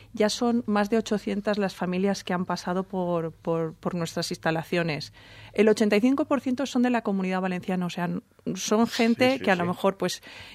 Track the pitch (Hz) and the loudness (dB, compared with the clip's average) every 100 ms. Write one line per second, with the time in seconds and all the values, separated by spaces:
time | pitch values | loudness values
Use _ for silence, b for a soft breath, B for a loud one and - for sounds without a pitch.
0 | B - 214 - 240 233 240 208 208 226 | B 0 0 2 0 0 2 2 2 2
1 | 214 208 - 202 202 208 196 - 185 180 | 0 -2 -2 -2 -2 0 -2 -2 -2 0
2 | 196 196 - 180 185 180 - 180 190 190 | 0 0 -2 -4 -2 -4 -2 -4 -2 -4
3 | 175 170 165 160 - 165 160 165 185 180 | 0 0 -2 -6 -2 -2 -2 -4 -6 -4
4 | 165 - 170 175 165 160 - 180 165 147 | -4 -4 -6 -2 -2 -2 0 -2 0 -2
5 | - B B B B - 220 214 214 208 | -8 B B B B 2 4 4 4 4
6 | 247 277 302 285 262 247 269 254 247 240 | 4 2 2 0 0 -2 -2 0 2 2
7 | 220 196 185 185 185 180 180 185 180 175 | 0 -2 0 -2 -2 -4 -2 -2 -2 -4
8 | 175 175 - _ - 185 - 214 233 - | -4 -4 -8 _ -8 -6 0 2 2 2
9 | 226 233 254 262 202 180 175 180 196 196 | 2 4 2 2 2 2 0 0 -2 0
10 | 185 - B B B | -4 -4 B B B